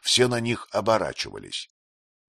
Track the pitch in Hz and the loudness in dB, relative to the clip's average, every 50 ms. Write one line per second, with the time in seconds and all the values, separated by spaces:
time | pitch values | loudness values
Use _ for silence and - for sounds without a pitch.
0 | - - - 117 123 123 123 117 117 120 120 98 - - - 104 104 110 113 107 | -2 2 4 4 4 4 2 0 -2 -2 -2 -4 -4 -4 -2 0 2 4 4 2
1 | 92 71 65 - - - 50 52 50 50 50 - - - _ _ _ _ _ _ | 2 0 -4 -6 -8 -10 -10 -12 -12 -12 -10 -12 -12 -12 _ _ _ _ _ _
2 | _ _ _ _ _ | _ _ _ _ _